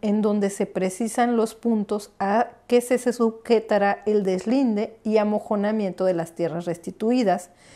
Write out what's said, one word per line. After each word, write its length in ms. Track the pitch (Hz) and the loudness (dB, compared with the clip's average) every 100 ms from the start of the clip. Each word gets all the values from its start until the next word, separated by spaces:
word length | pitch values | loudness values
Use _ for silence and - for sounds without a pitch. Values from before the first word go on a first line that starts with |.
en 200 | 214 214 | -2 0
donde 280 | 214 208 196 | 2 0 -2
se 160 | 196 202 | -2 -4
precisan 720 | 185 185 185 220 - 240 233 | -2 -2 -2 -4 0 0 2
los 180 | 220 - | 0 -2
puntos 560 | 233 214 202 208 - - | -2 0 0 -4 -6 -6
a 300 | 196 220 - - - | 0 0 0 -6 0
que 140 | 240 | 0
se, 160 | 247 247 | 2 0
se 160 | 247 | 0
sujetará 920 | 240 226 220 - 220 220 208 202 202 214 | 0 0 0 2 2 2 2 2 0 0
el 180 | 208 | 0
deslinde 720 | 196 180 220 269 254 208 220 - 214 | 0 -2 0 0 2 0 -4 -6 0
y 120 | 214 | 2
amojonamiento 880 | 208 214 - 208 202 214 196 180 | 2 -2 -2 -2 0 0 -4 0
de 100 | 185 | 0
las 200 | 170 165 | 0 -4
tierras 320 | - 165 170 175 | -4 -4 -4 -6
restituidas 840 | 165 - - 220 254 202 - - _ - | -6 -8 -4 0 2 2 0 -4 _ -20